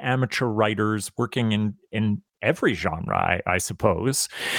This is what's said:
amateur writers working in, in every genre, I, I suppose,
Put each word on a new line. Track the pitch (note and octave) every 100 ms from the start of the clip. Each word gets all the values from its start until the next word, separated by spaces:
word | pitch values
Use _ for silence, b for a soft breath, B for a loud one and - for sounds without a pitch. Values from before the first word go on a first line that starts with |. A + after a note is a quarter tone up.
amateur | C3 C3 B2+ - B2
writers | A2 G#2+ G#2+ G#2+ G#2+ - -
working | B2 - A2+
in, | G#2 G#2+ - _
in | A2 A2 G#3 - _
every | G#2+ E3 G#3+
genre, | G2 G2 D#2+ - G1+
I, | - F2+ -
I | F2+
suppose, | - F2+ A2 E2+ A2+ C3 - B B